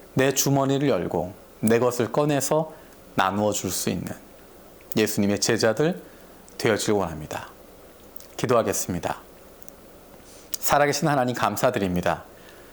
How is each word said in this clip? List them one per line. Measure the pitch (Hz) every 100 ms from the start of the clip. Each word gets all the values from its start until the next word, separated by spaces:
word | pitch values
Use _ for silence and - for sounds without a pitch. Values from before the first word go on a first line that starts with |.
| -
내 | - 131
주머니를 | 135 - 139 135 139 143
열고 | 98 87 90 87 - - -
내 | 110 117
것을 | 123 120 110
꺼내서 | - 147 143 - 156 160 - - - - -
나누어 | 95 98 107
줄 | 101 95
수 | 87 -
있는 | 92 92 - - - - - - - - -
예수님의 | 107 - 101 101
제자들 | - 113 113 110 151 185 - - - - - -
되어지길 | 120 101 -
원합니다. | 104 90 78 78 - - - - - - - - - - -
기도하겠습니다. | - 120 107 92 - 87 - 73 - - - - - - - - - - - - - -
살아계신 | - 147 143 143 160
하나님, | 143 123 120
감사드립니다. | 110 104 131 117 98 87 87 80 - - - - -